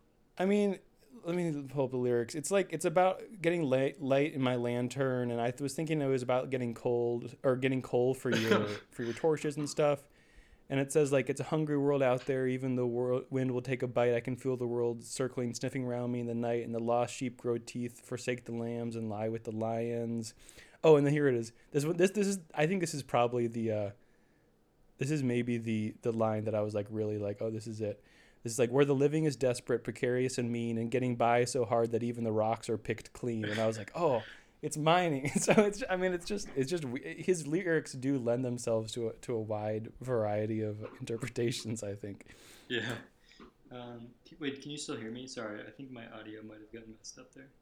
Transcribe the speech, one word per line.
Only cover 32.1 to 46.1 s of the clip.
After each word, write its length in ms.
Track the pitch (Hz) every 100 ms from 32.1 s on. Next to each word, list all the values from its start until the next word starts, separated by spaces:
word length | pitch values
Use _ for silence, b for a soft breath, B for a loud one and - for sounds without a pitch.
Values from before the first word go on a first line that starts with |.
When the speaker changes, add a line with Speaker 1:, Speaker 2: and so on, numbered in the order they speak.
| 120
Speaker 1:
the 80 | 117
rocks 400 | 107 107 113 -
are 80 | 110
picked 340 | - 107 -
clean." 320 | - 127 113
And 140 | 104 104
I 80 | 110
was 100 | 107
like, 140 | 101 156
"Oh, 260 | 170 120 B B B _
it's 140 | 151 156
mining." 520 | 151 175 175 139 139
<laughs> 40 | -
So 120 | -
it's, 300 | 185 208 202 -
I 60 | 185
mean, 160 | 185
it's 120 | 180 -
just, 220 | 208 - 139
it's 140 | 131
just 140 | 175
w-, 180 | 139 131 - 165
his 280 | 160 175 143
lyrics 460 | 160 180 160 143
do 260 | 135 131 139
lend 260 | 117 120
themselves 480 | 127 123 123 113 110
to 160 | 123 113
a, 40 | -
to 120 | -
a 60 | 117
wide 520 | 107 107 107 110 110 -
variety 640 | 127 120 107 104 107 110
of 220 | 107 104 107 -
interpretations, 840 | 127 113 120 - 117 120 110 110
I 120 | 101
think. 300 | 101 104 98 B B B B -
Speaker 2:
Yeah. 240 | 120 110 113 - B B B - _ -
Um, 360 | 127 123 120 117 - _
c-, 100 | -
wait, 220 | 143 131
can 80 | 147
you 80 | 147
still 180 | - 131
hear 140 | 110
me? 160 | 123 131
Sorry, 340 | - 110 104
I 100 | 120
think 200 | - 135
my 160 | 123 117